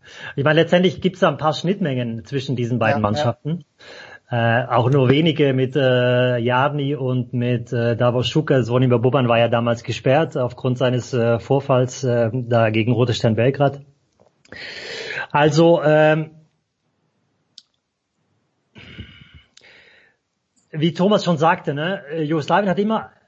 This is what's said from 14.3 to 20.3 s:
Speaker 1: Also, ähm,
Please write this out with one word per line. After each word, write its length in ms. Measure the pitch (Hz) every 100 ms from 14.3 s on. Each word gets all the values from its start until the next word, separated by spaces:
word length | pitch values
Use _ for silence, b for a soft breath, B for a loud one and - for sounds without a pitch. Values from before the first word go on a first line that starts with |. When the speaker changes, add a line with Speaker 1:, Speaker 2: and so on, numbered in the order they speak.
| _ _ B B B B B B B B
Speaker 1:
Also, 480 | 147 151 147 165 170
ähm, 480 | 143 151 156 156 156 - _ _ _ _ _ _ _ _ _ _ _ - _ _ _ _ _ _ _ _ _ _ _ - B B B B B B B B b b b b b b _